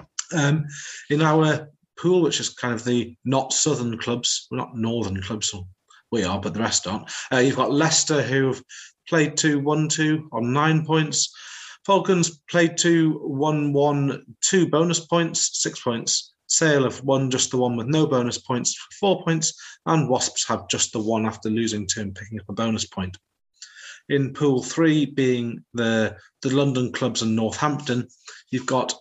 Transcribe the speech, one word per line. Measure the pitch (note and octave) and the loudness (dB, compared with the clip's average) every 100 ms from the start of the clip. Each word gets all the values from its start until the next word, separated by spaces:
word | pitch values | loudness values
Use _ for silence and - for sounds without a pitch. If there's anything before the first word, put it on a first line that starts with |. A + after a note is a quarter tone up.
| - - - | -14 -12 -4
Um, | E3+ C#3+ D#3 D3 - - - - | 0 2 2 -2 -10 -14 -14 -2
in | D3 | 2
our | D#3+ D#3 D#3 D3 - _ _ - | 4 4 4 2 -4 _ _ -4
pool, | E3+ F3+ | 2 4
which | D3+ - | 4 0
is | A2 | -4
kind | - B2 | -6 -4
of | A2+ | -2
the | A#2+ B2 A2+ - | 0 0 0 -6
not | B2+ C3+ - | -2 0 0
southern | - D#3 B2+ A#2+ A2 | 0 0 0 -2 -4
clubs, | - A#2+ - - - | -4 -2 -2 -4 -4
well, | B2+ | -8
not | B2 A#2+ | -6 -4
northern | A2+ A#2 G2+ F#2+ | -2 -2 -2 -4
clubs, | F#2+ G#2+ - | -6 -6 -6
so | G2 F#2 - _ - _ | -8 -12 -18 _ -20 _
we | A#2 | -2
are, | F#2 F#2+ | 0 -2
but | G2 | -4
the | E2 | -2
rest | F#2+ - F2+ | -2 -2 -2
aren't. | G2 - - - | -6 -6 -12 -2
Uh, | C3 | 2
you've | C3 | 4
got | A#2+ A#2+ | 4 2
Leicester, | C#3+ D#3+ - - D3 | 2 4 2 2 0
who | A#2 C3+ C3+ | 2 2 2
have | A2+ - - - _ - | 0 -8 -20 -20 _ -2
played | E3 D3+ D3 | 2 2 2
two, | D#3 D3 | 2 2
won | C#3 D3+ D3+ | 2 2 0
two | D#3 D#3 D3+ D3+ | 0 2 0 -2
on | A2+ A#2+ | -4 0
nine | C#3 D#3 D#3+ | 2 4 2
points. | D#3 D#3+ D3+ - - - - - - - - | 2 2 2 -2 -4 -6 -18 -16 -18 -8 2
Falcons | G3 G3 F3+ E3 D#3+ - | 2 4 2 0 -4 -2
played | F3 E3+ E3 | 2 2 2
two, | F3 E3+ D#3+ D3+ | 2 4 4 0
won | - C3+ D3+ D3+ D3 | -4 -2 0 0 0
one, | C#3+ D3 C#3+ C#3 - - - | 2 2 2 0 -2 -10 -4
two | - F#3+ D#3+ | 0 2 4
bonus | D#3 E3+ D#3+ | 4 2 0
points, | - E3+ E3 E3 - - | 0 0 0 0 -2 -2
six | E3 D#3+ | -6 -4
points. | B2+ A2+ - - - _ - | -4 -2 -2 -4 -6 _ -2
Sale | - D#3+ C#3+ | 2 4 4
have | B2 G2 | 2 -2
won | C#3 C3+ C3 | 0 2 2
just | B2+ - | 0 0
the | B2+ | 0
one | B2 A#2 | 0 0
with | A2 | 0
no | D#3 | 2
bonus | D3 B2+ A#2+ - | 2 2 0 -4
points | - B2 - | -4 -4 -2
for | - - - | -6 -10 -2
four | G3+ F3 | 0 0
points, | E3 D#3+ D#3+ - - - - | 0 0 -2 -4 -14 -10 0
and | E3 B2 | 0 2
Wasps | B2 - - - | 0 0 -4 -4
have | A2 G2 | -4 -4
just | A#2+ - | -2 -2
the | A#2 | -2
one | G#2+ A2+ | -2 0
after | A2 A2 A2 | -2 -4 -4
losing | A2 A2 G#2 F#2+ | -2 -2 -4 -4
two | A2+ | -6
and | G2+ F#2+ | -8 -10
picking | G#2 A2 | -12 -14
up | - | -10
a | |
bonus | G2 A2+ A2 | -4 -2 -2
point. | - - F#2 F#2 _ _ _ _ - - - - - | -4 -8 -8 -10 _ _ _ _ -20 -20 -20 -18 -2
In | C#3+ C3 | -2 0
Pool | C3+ D3 B2+ | 0 2 2
three, | - - E3 D3+ C#3+ | 0 2 4 4 2
being | C#3+ B2+ B2 A#2 A2+ - | 0 2 2 -2 -8 -8
the, | A#2+ A2+ A2+ G#2 G2+ - _ | -2 0 2 0 -4 -16 _
the | C3+ | -2
London | C3+ C#3 B2+ B2 | 2 2 2 -2
clubs | - B2+ A2+ | -2 -2 -2
and | A2 | 0
Northampton, | A2 A2 - D3+ C#3 - B2 A#2+ _ - - - | 0 0 0 -2 -2 -2 -4 -4 _ -20 -20 -8
you've | B2+ C3 | -6 -2
got | C3 - - | -2 -2 -6